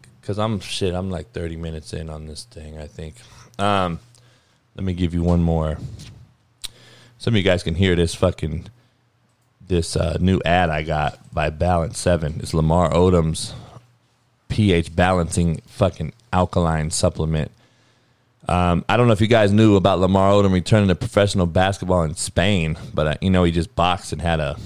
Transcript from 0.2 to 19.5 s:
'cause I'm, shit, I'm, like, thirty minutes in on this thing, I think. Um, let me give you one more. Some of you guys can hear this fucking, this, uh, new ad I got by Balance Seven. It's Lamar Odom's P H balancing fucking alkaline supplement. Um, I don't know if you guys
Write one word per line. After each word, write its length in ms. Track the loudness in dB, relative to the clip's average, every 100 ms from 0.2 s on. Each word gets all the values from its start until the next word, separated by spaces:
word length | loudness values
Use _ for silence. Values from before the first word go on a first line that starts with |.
'cause 180 | -8 -4
I'm, 220 | -4 -4
shit, 320 | -6 -4 -4
I'm, 180 | -2 -4
like, 220 | -8 -10
thirty 240 | -8 -8 -8
minutes 340 | -10 -10 -10
in 180 | -12 -10
on 180 | -12 -14
this 180 | -16 -18
thing, 320 | -18 -18 -16
I 80 | -16
think. 280 | -14 -16 -16 -20 -20 -16 -4
Um, 420 | -2 0 -2 -4 -12 _ _ _ _ _ _ -8
let 100 | -6
me 80 |
give 200 | -2 -2
you 80 | 0
one 200 | 2 2
more. 360 | 2 0 -2 -6 -10 -16 -20 -20 -20 _ _ _ -18 -18 -20 -20 -20 _
Some 160 | -2
of 40 | 0
you 60 |
guys 200 | 2 0
can 120 | 0 0
hear 200 | 2 2
this 200 | 0 0
fucking, 540 | -2 0 -6 -8 -12 -20 _ _ _ _ _ _ _ _ -4
this, 300 | -2 -2 -2
uh, 200 | -2 0
new 180 | 2 2 2
ad 240 | 2 2
I 140 | -2
got 500 | -4 -2 -4 -6 -10
by 160 | -4 -4
Balance 480 | -2 0 0 -2 -4
Seven. 420 | 0 0 -2 -6
It's 140 | -4
Lamar 360 | 0 2 2 2
Odom's 640 | 4 4 4 2 -2 -8 -14 -20 -20 _ _ _ _ _ _ -6
P 240 | 0 2
H 240 | 2 0 0
balancing 680 | 2 2 0 0 0 -2 -8
fucking 460 | -2 -2 -2 -10 -12 _
alkaline 600 | -2 0 0 0 0 -2
supplement. 600 | 0 0 0 -2 -2 -4 -10 _ _ _ _ _ _ _ _ -2
Um, 380 | 0 2 0 0
I 80 | 2
don't 120 | 4
know 60 |
if 80 | 2
you 60 | 4
guys 240 | 4 4